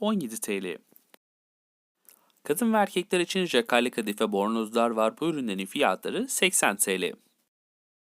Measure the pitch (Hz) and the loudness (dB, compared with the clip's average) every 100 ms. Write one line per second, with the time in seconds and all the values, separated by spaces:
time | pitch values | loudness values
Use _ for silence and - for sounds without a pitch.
0 | 208 208 123 113 - 98 95 - _ _ | -2 -2 -2 -6 -6 -4 -6 -8 _ _
1 | _ _ _ _ _ _ _ _ _ _ | _ _ _ _ _ _ _ _ _ _
2 | _ _ _ _ - - 233 220 196 185 | _ _ _ _ -4 -2 2 2 2 -2
3 | 175 180 175 190 180 123 117 123 123 - | -2 0 0 -2 0 0 4 2 2 -2
4 | 107 101 110 101 104 113 110 117 117 110 | -4 -2 0 0 0 0 0 2 2 2
5 | 110 113 160 151 120 95 95 143 120 95 | 0 0 -2 -2 -4 -4 -4 0 2 0
6 | 95 143 269 - 185 - 123 101 - 92 | -2 -4 -4 0 2 4 2 2 0 0
7 | 87 - _ _ _ _ _ _ _ _ | -2 -6 _ _ _ _ _ _ _ _
8 | _ | _